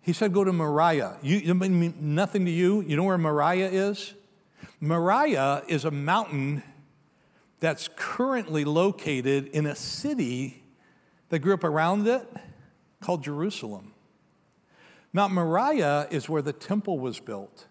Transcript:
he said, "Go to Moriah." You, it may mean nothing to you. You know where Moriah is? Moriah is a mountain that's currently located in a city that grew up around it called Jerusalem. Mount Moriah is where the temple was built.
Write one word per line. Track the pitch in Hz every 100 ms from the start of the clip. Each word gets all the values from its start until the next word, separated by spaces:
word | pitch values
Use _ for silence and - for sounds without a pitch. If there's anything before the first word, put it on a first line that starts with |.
he | -
said, | 170 214
"Go | 185
to | 190
Moriah." | 175 156 147 170 156 101 -
You, | 139 202
it | 165 180
may | 190
mean | 175 170 170
nothing | 151 151 208 208 180
to |
you. | 165 180 208
You | 160 147
know |
where | 190 185
Moriah | 160 147 147 185 190
is? | 190 196 202 - - _ _ _ _ - _
Moriah | 147 170 175 226 302 165 135 143 -
is | 160
a | 156
mountain | 143 147 196 214 147 135 147 - - - _ _ _ _ _ _ _
that's | 160 143 - -
currently | - - 254 254 196 156
located | 147 156 190 196 156 131 127 139 135
in | 151 151
a | 143
city | - - 285 277 135 123 131 - - _ _ _ _ _ _
that | 165
grew | 170 190
up |
around | 165 151 165 202 208
it | 254 - - - - - _ _ _
called | - 175
Jerusalem. | 139 147 139 - 117 101 - _ _ _ _ _ _ _ _ _ - - _
Mount | 175 202
Moriah | 190 165 175 277 302 151 147 147
is | 160 127
where | 156
the | 143
temple | 147 - 208 202 160
was | 127 110
built. | - 104 98 - -